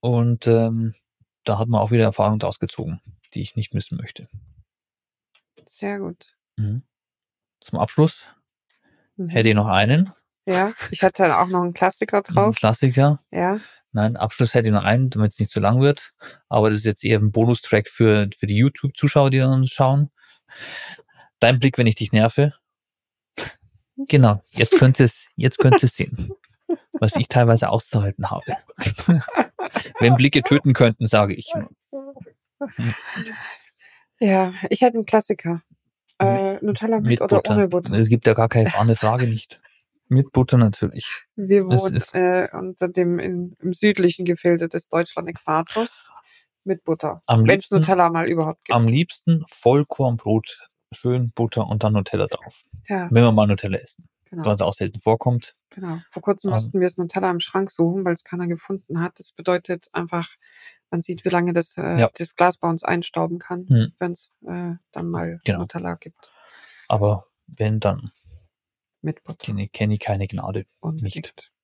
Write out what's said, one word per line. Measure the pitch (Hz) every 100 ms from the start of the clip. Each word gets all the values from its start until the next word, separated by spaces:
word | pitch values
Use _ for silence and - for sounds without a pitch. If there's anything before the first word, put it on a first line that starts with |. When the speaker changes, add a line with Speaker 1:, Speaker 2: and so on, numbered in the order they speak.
Speaker 1:
Und, | 120 120 120 120 -
ähm, | 113 113 113 113 - _ _ _ _
da | - 101
hat | 117
man | 110
auch | 104
wieder | 117
Erfahrung | 110 107 104 107
draus | 101 -
gezogen, | - - 151 - - - _
die | -
ich | 107 -
nicht | 107
missen | 98 - -
möchte. | 113 - - - _ _ _ _ _ _ _ _ _ _ _ _
Speaker 2:
Sehr | _ - 202 202
gut. | 185 175 _ _ _ -
Speaker 1:
Mhm. | 104 113 - _ _ _ _ _ _ _
Zum | - -
Abschluss | 117 - 156 - - _ _ _ _ _ _ _ _ -
Speaker 2:
Mhm. | 180
Speaker 1:
hätte | 156 113
ich |
noch | 107 104
einen. | 95 107 147 190 - _ _
Speaker 2:
Ja, | - 180 196 226 -
ich | -
hatte | 190 - 185 -
auch | 180
noch | 180
einen | 175
Klassiker | 175 185 - 220 202
Speaker 1:
Ein | -
Speaker 2:
drauf. | 175 113 113
Speaker 1:
Klassiker. | 107 110 135 127 139 147 _
Speaker 2:
Ja. | 175 180 208 - _ _
Speaker 1:
Nein, | 107 107 120
Abschluss | 107 - 123
hätte | 123 113
ich |
noch | 104
einen, | 92 117 131
damit's | 110 107 -
nicht | 107
zu | -
lang | 101 120
wird. | 139 143 - _ - - _
Aber | 113 110
das | 107
ist |
jetzt | 107 104
eher | 107 110
ein | 107
Bonustrack | 107 113 120 - 107 104
für, | - 113 107 101 -
für | 104
die | 104
YouTube-Zuschauer, | 135 - 139 - 147 - 135
die | 135
uns | 131 131 131
schauen. | - 131 139 147 _ _ _ _ - - - - - _ _ _ _
Dein | 117 127
Blick, | 135 131
wenn | 117
ich |
dich | 110 107
nerve. | 110 113 - 147 - _ _ _ _ _ _ _ - - - _ _ _ -
Genau, | 277 143 123 104 _
jetzt | - 117 359
könnt | 131 135
ihr's, | 123 - - -
jetzt | 127 -
könnt | 131 370
ihr's | 127
sehen, | - - - - 381 _ _ _ 339 _
was | 302 110 -
ich | -
teilweise | 131 117 113 -
auszuhalten | 110 - 110 101 - -
habe. | - - - _ -
<laughs> | - - - 170 - 480 254 - - - - -
Wenn | 117
Blicke | 123 135 143
töten | - 143 -
könnten, | 127 120 110 113
sage | 110 101
ich | 92 -
nur. | 330 - _ _ 277 269 269 - _ _ _ 285 - 120 107 - - - 220 - - _ _ _ _ _ _
Speaker 2:
Ja, | 214 190 185 185 190
ich | 208
hätte | 247 233
einen | 220
Klassiker. | 214 - 208 170 170 _ _ _ _ _ _
Äh, | 196 196 196
Speaker 1:
Mit, | 196
Speaker 2:
Nutella | 208 202 220 220
mit | 214
Speaker 1:
mit | 120
Speaker 2:
oder | 196 -
Speaker 1:
Butter. | -
Speaker 2:
ohne | 104 196
Butter? | 180 175
Speaker 1:
Es | 101 110
gibt | 117 113
ja |
gar | 113 113
keine | 117 110
Fra-, | -
eine | 113 113
Frage | 110 120 123
nicht. | 110 - - _ _ _ _ _
Mit | 131 139
Butter | - 127 127
natürlich. | 113 101 104 - - - _ -
Speaker 2:
Wir | 190 202 185
Speaker 1:
Es | 185
Speaker 2:
wohnen, | 190 -
Speaker 1:
ist | -
Speaker 2:
äh, | 180 180 180 -
unter | - 185 180 180
dem, | 180 175 175
in, | 180 180 180 -
im | 185
südlichen | 175 214 202 175 -
Gefilde | 180 170 175 170 165
des | 170 -
Deutschland-Äquators. | 165 175 - 175 170 - 156 170 214 233 - _ - _ _ _ _
Mit | - 190
Butter. | - 160 156 165 -
Speaker 1:
Am | 117
Speaker 2:
Wenn's | 110
Speaker 1:
liebsten, | 196 - 190
Speaker 2:
Nutella | 156 185 170
mal | 170 165
überhaupt | 170 156 165
gibt. | - 120
Speaker 1:
am | 113
liebsten | 123 170 - - 165 156
Vollkornbrot, | - 117 135 147 - 135 117 - 110 - - _ _ _
schön | - 123 123 120
Butter | - 117 - 110
und | 107
dann | 107
Nutella | 107 98 98 101
drauf. | - - - _ - -
Speaker 2:
Ja. | 196 175
Speaker 1:
Wenn | 117
wir | 117
mal | 107 104
Nutella | 101 98 95
essen. | - - _ _ _
Speaker 2:
Genau. | 175
Speaker 1:
Was | 151 104
auch | 90
selten | 101 95 101
vorkommt. | - 113 - 120 - _ _
Speaker 2:
Genau. | - 185 165 -
Vor | -
kurzem | 185 196 196
Speaker 1:
Ähm. |
Speaker 2:
mussten | 113 113 196
wir | 180
das | 175
Nutella | 175 - 185
im | 175
Schrank | - 190 196
suchen, | - 170 190
weil's | 180 170
keiner | - 175 175
gefunden | 170 - 196 _ 165
hat. | 175 _
Das | -
bedeutet | - 170 180 - 175 _
einfach, | - 170 175 170 _ _ _ - _ _
man | 170
sieht, | 170 175
wie | -
lange | 180 175
das, | 170 165 -
äh, | - 165
Speaker 1:
Ja. | -
Speaker 2:
das | - 170
Glas | - 175 -
bei | 170
uns | 165
einstauben | - 175 170 - 170 175
kann, | - 180 185
Speaker 1:
Hm. | 120 110 _
Speaker 2:
wenn's, | 180 175 - _ -
äh, | 175 175 170 _
dann | - 170
mal | 170 165 170
Speaker 1:
Genau. | - 92
Speaker 2:
Nutella | - 170 175
gibt. | 85 - _ _ _ _ - - - _
Speaker 1:
Aber | 107 101 104 - _ _
wenn, | - 107 110
dann | 104 95 110 _ _ - _ _ _ _ _ _
Speaker 2:
Mit | 151 151
Butter. | - - -
Speaker 1:
kenne, | 104 98
kenne | - 107
ich | 107
keine | - 101 98
Gnade. | - - 101 95 _
Speaker 2:
Unbedingt. | 165 160 101
Speaker 1:
Nicht. | 156 - _ _ _